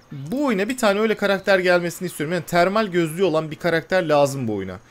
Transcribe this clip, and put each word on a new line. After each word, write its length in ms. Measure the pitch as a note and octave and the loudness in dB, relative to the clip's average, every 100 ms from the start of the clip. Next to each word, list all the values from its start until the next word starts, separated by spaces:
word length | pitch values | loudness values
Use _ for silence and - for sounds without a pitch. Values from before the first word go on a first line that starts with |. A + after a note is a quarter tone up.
| - | -16
bu 340 | C#3+ C#3+ B3+ C#4+ | -14 -8 -2 0
oyuna 240 | G3 G#3 | 0 -2
bir 80 | C4 | 0
tane 220 | G#3+ G3 | 0 2
öyle 160 | A3 G#3 | 0 0
karakter 440 | G3+ G3 G3 G3 | 0 0 2 2
gelmesini 460 | F3+ F3+ E3+ - F3+ | 4 2 0 -6 -8
istiyorum. 280 | - D3+ | -6 -4
Yani 120 | F3+ - | -4 0
termal 420 | F3 F3+ G#3 G#3+ | 2 2 2 0
gözlüğü 360 | F3 E3 D#3+ | 0 -2 0
olan 280 | F#3+ D#3 D#3+ | 0 0 -2
bir 40 | D#3 | -4
karakter 480 | F3 E3 D#3 F#3 | -2 -2 0 0
lazım 440 | E3 D3 C#3 C#3 A#2 | 2 4 4 0 -4
bu 80 | G#2 | -4
oyuna. 240 | F#2+ F2+ - | -6 -10 -16